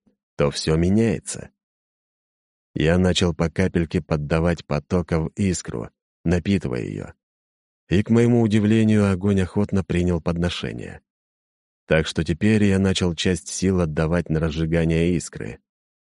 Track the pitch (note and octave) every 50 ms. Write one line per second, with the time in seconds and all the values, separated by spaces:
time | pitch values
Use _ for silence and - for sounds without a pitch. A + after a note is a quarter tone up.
0 | _ _ _ _ _ _ _ - D2 C#2+ C#2+ - - D#2+ D#2 D#2+ E2+ F2+ G2 A2
1 | A2+ A2+ E2 - - - - - - - _ _ _ _ _ _ _ _ _ _
2 | _ _ _ _ _ _ _ _ _ _ _ _ _ _ _ - D2+ D#2 F2 F2+
3 | F#2 F2+ E2+ - F#2+ F2 D#2+ - E2+ D#2+ - - F#2 F2+ - F#2 E2+ D#2 - F2+
4 | D#2 - D#2+ D2+ D2 C#2+ E2 E2 E2 F2 E2+ - - - D2+ D2 - _ F#2 F2+
5 | E2+ - E2+ D#2+ D#2+ - - - G#2 F#2+ F2 - - - - A#1 A1 - - _
6 | _ _ _ _ _ E2 F2+ F2+ D#2+ G2 G2+ F2 - C2+ A#1+ A#1+ G#1 G1+ G1+ G1+
7 | G1+ - - _ _ _ _ _ _ _ _ _ _ _ _ _ _ _ D#3 G3
8 | G#3+ - A2+ A#2 A#2 A#2+ A#2+ A#2 A#2 G#2+ G#2 A2 G2+ G#2 A2 A2+ A2 A2 A2 G#2+
9 | G2+ G2 F#2+ F2 F#2+ G#2 G2+ F#2+ F#2 - - G2+ G#2 - - G2 F2+ - F2 F2
10 | F2 F2+ F2 E2 - F2 E2+ E2+ F2 F2 - - - B1+ A1+ A#1 G1+ G1+ G1+ -
11 | _ _ _ _ _ _ _ _ _ _ _ _ _ _ _ _ _ - D#2+ D#2+
12 | D#2+ - - - E2 D#2 E2+ - G#2 G#2+ A2 G#2+ G#2 G2+ F#2+ F#2+ F#2+ F#2+ F#2 -
13 | F#2+ F2 E2 - - F#2+ F#2 E2+ - - - - F2+ F#2 F#2+ F2+ F2 D#2+ D2+ D#2+
14 | D#2+ D#2 E2+ F2 E2 - D#2 D#2 D#2+ E2 D2+ D#2 E2 D#2+ E2 E2 E2 E2 E2 E2
15 | E2+ F2 F2+ D2+ - - - - - A1 - - _ _ _ _ _ _ _ _
16 | _ _